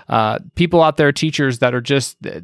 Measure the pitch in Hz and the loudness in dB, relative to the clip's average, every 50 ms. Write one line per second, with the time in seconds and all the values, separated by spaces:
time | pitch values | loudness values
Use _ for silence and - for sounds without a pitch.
0 | - - - 113 110 107 110 - - - - - 175 165 170 170 160 156 147 - | -8 -2 -2 0 0 0 -2 -6 -8 -8 -2 -2 0 2 4 4 4 4 2 2
1 | 151 143 139 - 156 156 - - 143 135 123 117 131 123 123 123 120 - 143 139 | 2 2 2 0 -2 -2 -2 -2 -2 -2 0 0 0 0 0 -2 -2 0 -2 -2
2 | 120 - - _ - - 95 85 | -2 -4 -10 _ -14 -12 -12 -12